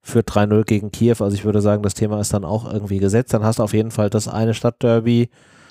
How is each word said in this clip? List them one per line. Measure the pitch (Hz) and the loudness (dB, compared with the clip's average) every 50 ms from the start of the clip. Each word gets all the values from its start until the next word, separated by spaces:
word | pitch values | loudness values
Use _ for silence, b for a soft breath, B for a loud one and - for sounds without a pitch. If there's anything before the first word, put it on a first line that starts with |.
| _ | _
führt | - - 117 107 - | -2 0 0 0 2
drei | - 104 104 | 2 0 2
null | 104 107 107 110 | 4 2 2 2
gegen | - 110 101 104 104 | 2 0 -2 -2 -6
Kiew. | - - 113 117 113 - | -2 0 2 2 2 2
Also | 107 101 101 | 0 -2 -2
ich | 101 101 | -2 0
würde | 107 101 104 | 0 0 2
sagen, | 101 104 104 104 | 2 2 2 0
das | 104 98 - | 0 -2 -2
Thema | - 113 104 107 104 | -2 -2 -2 -2 -4
ist | 101 - - | -4 -2 -2
dann | 101 95 | -4 -2
auch | 78 107 110 120 - | -2 -4 -4 -4 -6
irgendwie | 104 107 104 98 98 95 | -6 -6 -4 -4 -2 0
gesetzt. | 98 98 101 117 127 - - | 0 2 2 0 0 0 0
Dann | 107 107 | 0 0
hast | 110 113 | 0 0
du | - 110 | 0 -2
auf | 101 107 | 0 0
jeden | 107 110 113 | 0 -2 -2
Fall | - - 104 101 | -2 -2 0 0
das | - 107 - | 0 -2 -2
eine | - - 110 113 113 107 | -4 -4 -2 0 -2 0
Stadtderby. | - - 120 - - - 120 117 113 113 120 120 117 120 - b b b b b b b b | 0 -2 -4 -2 0 0 2 2 2 2 2 2 2 2 0 b b b b b b b b